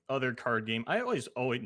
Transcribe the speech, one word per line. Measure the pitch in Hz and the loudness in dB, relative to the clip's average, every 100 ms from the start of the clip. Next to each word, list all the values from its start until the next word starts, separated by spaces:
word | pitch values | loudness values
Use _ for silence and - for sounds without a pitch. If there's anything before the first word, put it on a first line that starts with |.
| - | -4
other | 135 127 | 0 0
card | 117 127 113 110 | 0 0 0 2
game. | 113 117 | -2 0
I | 220 | 0
always, | 247 196 120 | 2 -2 -2
always, | 123 127 120 | -2 0 0